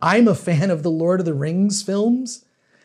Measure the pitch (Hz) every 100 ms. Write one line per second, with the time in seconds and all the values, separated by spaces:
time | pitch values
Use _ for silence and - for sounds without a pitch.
0 | 170 214 233 160 - 156 190 165 160 160
1 | 165 185 170 143 147 175 202 196 - 196
2 | 220 247 247 - _ _ _ _